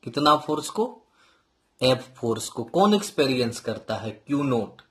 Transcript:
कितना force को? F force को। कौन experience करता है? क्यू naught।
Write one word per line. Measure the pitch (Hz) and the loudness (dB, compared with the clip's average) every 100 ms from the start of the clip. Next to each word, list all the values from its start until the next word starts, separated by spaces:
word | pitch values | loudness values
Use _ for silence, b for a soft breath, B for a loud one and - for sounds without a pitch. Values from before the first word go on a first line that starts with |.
कितना | - 127 147 151 | -6 0 4 4
force | - 151 - | 2 -6 -4
को? | - 240 - _ b b b b _ _ _ | -4 -4 -6 _ b b b b _ _ _
F | 127 123 - - | 0 0 -2 -6
force | 120 110 - | -2 -2 -4
को। | - | -8
कौन | 117 170 202 | -4 2 4
experience | 208 - - 139 127 117 113 | 4 0 0 0 2 0 -2
करता | - 110 - 107 | -8 -8 -6 -6
है? | 110 | -6
क्यू | 104 - 143 | -12 -4 -2
naught। | 143 123 98 - _ | 0 -2 -2 -10 _